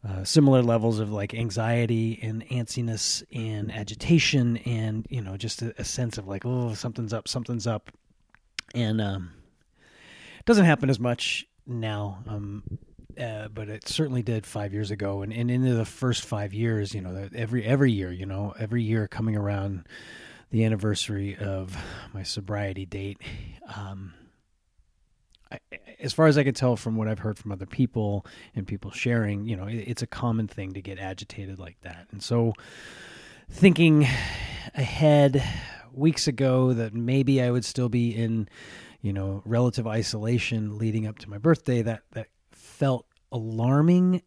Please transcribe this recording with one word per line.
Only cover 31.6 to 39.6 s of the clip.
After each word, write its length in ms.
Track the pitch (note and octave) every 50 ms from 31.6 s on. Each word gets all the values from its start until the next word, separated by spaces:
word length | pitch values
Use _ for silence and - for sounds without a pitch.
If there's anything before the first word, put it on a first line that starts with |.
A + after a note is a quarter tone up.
| F2+ F2 - _
that. 260 | - F2+ F2 E2+ F2+ _
And 100 | - G2+
so 320 | - - A#2+ A#2 A#2 A2+ G#2 - - - - - - - - - - - - - - - - - - -
thinking 580 | - - F#3 F#3+ D#3 D#3 E3+ D#3+ D3+ D3+ C#3+ B2+ C3 A#2 - - - - - - - - - - -
ahead 720 | D3 B2+ - - - D#3+ D3+ D3 D3 C#3+ C#3 C3 C#3 B2 - - - - - - - - - -
weeks 340 | C3 D3 E3 D#3 - -
ago 460 | D#3 B2 A2+ C3+ C3 B2+ C3 B2+ B2+ B2
that 200 | A#2 A2+ A2 G#2+
maybe 480 | A#2 A#2 A#2+ C3+ C#3 C3 C3 C3+ C3
I 100 | B2 B2
would 120 | A#2+ B2 A2
still 260 | - - B2+ B2 A#2
be 200 | A#2+ A#2+ A#2+ A#2
in, 400 | G#2 A2+ A#2 A2+ A2+ A2+ G2+ - - - - - - - - - - -
you 120 | - G#2 G2
know, 280 | G2 F#2+ G2 G2 G2+ -
relative 420 | G#2+ A2+ A#2